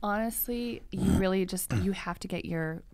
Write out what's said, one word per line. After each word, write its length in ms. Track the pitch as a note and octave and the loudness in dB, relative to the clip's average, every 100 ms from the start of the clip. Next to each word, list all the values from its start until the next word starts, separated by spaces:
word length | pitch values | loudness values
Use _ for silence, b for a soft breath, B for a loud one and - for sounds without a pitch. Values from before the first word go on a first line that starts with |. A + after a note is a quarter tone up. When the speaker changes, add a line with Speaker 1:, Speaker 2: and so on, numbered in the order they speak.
Speaker 1:
Honestly, 800 | G#3 G#3 A3+ A3+ - A#3+ A#3+ A#3 - | -2 0 0 -2 -2 -2 -4 -6 -6
you 200 | F#3+ F#3+ | 0 4
Speaker 2:
<clears throat> 60 | - | 6
Speaker 1:
really 280 | F#3+ F#3+ F#3 | 6 4 2
just, 260 | F3+ - | -2 0
you 200 | A2+ F#3 | 2 2
have 260 | F#3+ - F3 | 0 -4 -6
to 80 | F#3 | -4
get 160 | F3+ | -4
your 380 | - E3 D#3+ E3 - | -2 -2 -2 -4 -10